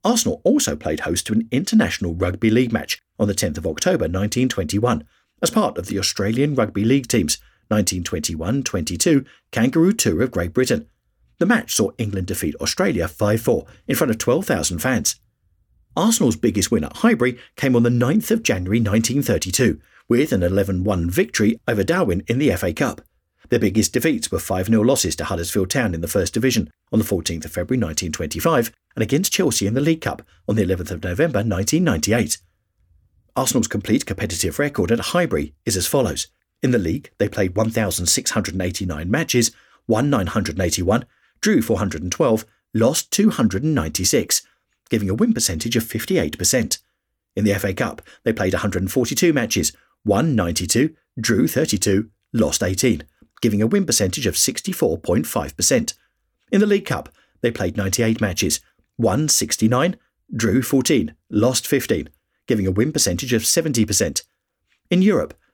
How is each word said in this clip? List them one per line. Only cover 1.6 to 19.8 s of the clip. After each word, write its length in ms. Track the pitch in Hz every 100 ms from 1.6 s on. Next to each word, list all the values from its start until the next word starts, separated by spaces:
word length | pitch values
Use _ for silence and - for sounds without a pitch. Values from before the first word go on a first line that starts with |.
| 190 220 95 - 87
rugby 340 | 85 90 92 113
league 240 | 110 123
match 300 | 104 67 - _ -
on 100 | 110
the 60 |
tenth 240 | 95 92 78
of 80 | 85
October 420 | 78 180 170 80
nineteen 400 | 90 104 123 131
twenty-one 580 | - 85 101 120 117 - _ _ _
as 100 | -
part 280 | 214 180 -
of 80 | 92
the 140 | 98
Australian 560 | 92 - 101 117 147 131
Rugby 280 | 107 98
League 220 | 110 139 123
team's 320 | 117 92 - _ _ _
nineteen 320 | 107 95 90
twenty-one 600 | 85 85 - 78 85 135
twenty-two 600 | 123 95 78 90 185 143 131 _ _
Kangaroo 400 | - 123 160 175
Tour 300 | 226 113 82
of 100 | 127
Great 200 | 90 87
Britain. 360 | 127 127 - - _ _ _ _ _
The 80 | 175
match 280 | 233 - -
saw 160 | 104 -
England 300 | 107 95 90
defeat 300 | 90 82 -
Australia 500 | - - 190 110 82
five 340 | - 104 110
four 240 | - 98 - - -
in 80 |
front 160 | 247 143
of 80 | 110
twelve 280 | - 143 196
thousand 340 | 107 78 85
fans. 400 | 131 123 - - _ _ _ _ _ _ _ -
Arsenal's 380 | 208 226 139
biggest 380 | - 117 98 92
win 100 | 117
at 160 | - -
Highbury 400 | 226 160 123 123 -
came 220 | - 139 120
on 80 |
the 60 | 120
ninth 420 | 120 120 202 -
of 100 | 226
January 380 | - 95 90 113
nineteen 420 | 104 107 110 139
thirty-two, 580 | 135 92 95 92 117 -